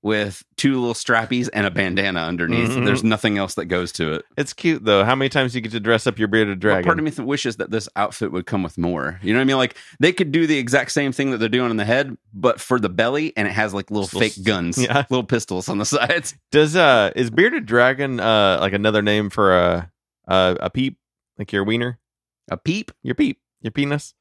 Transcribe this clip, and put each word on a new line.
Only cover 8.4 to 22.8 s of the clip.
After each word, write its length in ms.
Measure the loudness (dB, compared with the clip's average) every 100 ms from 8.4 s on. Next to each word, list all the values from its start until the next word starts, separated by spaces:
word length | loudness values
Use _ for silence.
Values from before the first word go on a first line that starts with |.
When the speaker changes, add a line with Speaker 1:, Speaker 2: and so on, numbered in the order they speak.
Speaker 1:
come 180 | -4 -4
with 140 | -4 -4
more. 420 | -4 -2 -6 -6
You 100 | -2
know 60 | 0
what 60 |
I 20 | 2
mean? 100 | 2
Like, 200 | 0 -4 -20 0
they 120 | 0
could 180 | 2 0
do 160 | 2 2
the 120 | 0
exact 340 | 2 0 2
same 180 | -2 -2
thing 180 | -2 -2
that 80 | 0
they're 100 | 0
doing 220 | 0 0
on 80 | -2
the 80 | 0
head, 320 | 0 0 -8 _
but 260 | -2 0 0
for 180 | -2 -2
the 120 | 0
belly, 420 | 0 0 0 -4
and 140 | -2 -4
it 40 |
has, 200 | 0 -2
like, 180 | -2 -4
little 120 | -4
Speaker 2:
Little 160 | -2 0
Speaker 1:
fake 120 | 0
Speaker 2:
s-, 60 | 0
Speaker 1:
guns, 320 | -2 0 -2 -2
Speaker 2:
<laughs> 40 |
yeah. 220 | 0 0 0
Speaker 1:
little 160 | -2
pistols 460 | 0 -4 -2 -6 -4
on 80 | -4
the 80 | 0
<laughs> 0 |
sides. 480 | 0 0 0 -4 -16 _
Speaker 2:
Does, 240 | 4 4 4
uh, 340 | 6 6 4 0
is 140 | -2
bearded 340 | 2 2 0
dragon, 560 | 0 4 4 2 -4 -2
uh, 380 | 2 4 4 2
like, 140 | 0
another 260 | 2 2 2
name 300 | 2 0 0
for 260 | 2 4 4
a, 340 | 4 0 -4 _ _ _ -2
a, 280 | 2 2 0
a 80 | -4
peep? 300 | -4 -4 -6 _ _ _ -14
Like 120 | -4
your 140 | -2
wiener? 340 | 0 -2 -2 -8 _ _ _ _ -12
Speaker 1:
A 80 | -8
peep? 340 | -4 -6